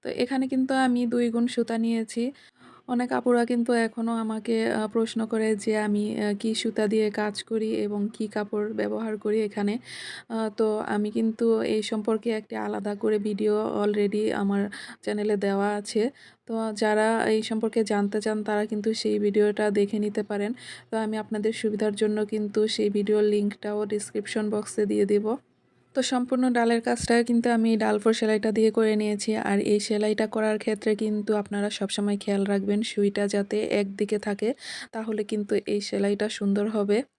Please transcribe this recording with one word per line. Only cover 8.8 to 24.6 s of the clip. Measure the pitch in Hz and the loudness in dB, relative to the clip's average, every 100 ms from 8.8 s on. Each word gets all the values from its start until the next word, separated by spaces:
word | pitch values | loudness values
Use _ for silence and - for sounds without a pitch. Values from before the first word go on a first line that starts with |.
| 208 214 220 214 | -2 -2 -4 -4
করি | 208 214 | -2 0
এখানে। | 214 208 202 226 - - - - - | 0 0 -2 -2 -8 -16 -14 -16 -8
আ, | 226 220 214 | -4 -4 0
তো | 220 214 | 0 0
আমি | - 214 208 | -2 -2 0
কিন্তু | 226 226 220 226 220 | 0 0 2 2 4
এই | 226 214 | 2 0
সম্পর্কে | 214 220 208 220 233 | 0 -2 0 0 0
একটি | 214 214 220 | -4 -4 -6
আলাদা | 208 208 202 208 | -4 -4 -4 -2
করে | 220 214 | 0 2
ভিডিও | 208 202 214 214 220 - 208 | 0 0 2 2 0 0 0
already | 208 202 208 214 | 2 2 2 0
আমার | - 202 202 202 - - 240 | 0 2 0 0 -6 -16 -10
চ্যানেলে | - 208 208 208 | -6 -2 0 2
দেওয়া | 202 196 202 208 | 2 2 0 -2
আছে। | 208 220 226 - - - - | -2 -2 -2 -4 -20 -20 -8
তো | 226 220 | -4 -4
যারা | 214 214 214 220 226 - | 0 2 4 4 2 2
এই | 220 | 2
সম্পর্কে | 220 220 226 226 | 0 -2 0 0
জানতে | 214 208 202 220 | 2 2 2 0
চান | 214 214 | -2 -2
তারা | 214 208 214 | -2 -2 0
কিন্তু | 214 208 | -2 -2
সেই | 220 214 208 | -2 0 2
ভিডিওটা | 208 208 208 208 214 | 2 4 2 2 0
দেখে | 202 202 214 | 2 2 0
নিতে | 208 208 | -2 -2
পারেন। | 208 202 202 254 - - - | -4 -4 -4 -6 -12 -20 -6
তো | 220 | -4
আমি | 214 214 | -2 -4
আপনাদের | 208 214 214 | -4 -2 -2
সুবিধার | 226 220 208 214 208 | 0 -2 0 0 2
জন্য | 214 214 208 | 0 0 -2
কিন্তু | 214 214 208 214 | -2 -2 0 0
সেই | - 208 | 2 0
ভিডিওর | 202 202 214 | 0 2 4
লিঙ্কটাও | 214 208 202 - 208 208 208 | 4 2 0 -2 -6 -4 -2
ডেসক্রিপশন | 208 208 214 202 226 214 | -4 -4 -8 -4 -4 -2
বক্সে | 208 | -2